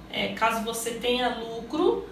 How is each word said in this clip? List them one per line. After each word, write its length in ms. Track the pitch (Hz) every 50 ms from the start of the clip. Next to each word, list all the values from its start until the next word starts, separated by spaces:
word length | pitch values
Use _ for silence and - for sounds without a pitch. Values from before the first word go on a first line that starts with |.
| - -
é, 180 | - 214 202 196
caso 360 | 196 - 220 226 233 220 208
você 280 | - 226 - - 233 -
tenha 440 | - 247 247 247 247 247 240 -
lucro, 720 | 220 226 226 226 233 - - - 302 359 453 - - - -